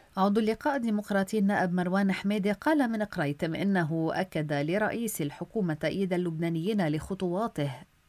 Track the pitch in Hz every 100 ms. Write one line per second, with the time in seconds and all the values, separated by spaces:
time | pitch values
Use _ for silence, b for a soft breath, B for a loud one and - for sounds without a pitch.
0 | - - 196 208 214 220 302 277 233 208
1 | 208 202 190 214 196 208 180 180 175 190
2 | 196 185 196 214 202 208 302 311 247 226
3 | 208 180 147 143 170 160 196 190 160 165
4 | 160 160 185 165 151 147 147 190 - 226
5 | 233 - 147 - 175 226 180 151 160 160
6 | 190 175 180 160 170 165 170 214 160 156
7 | - 190 185 175 226 - 143 131 - _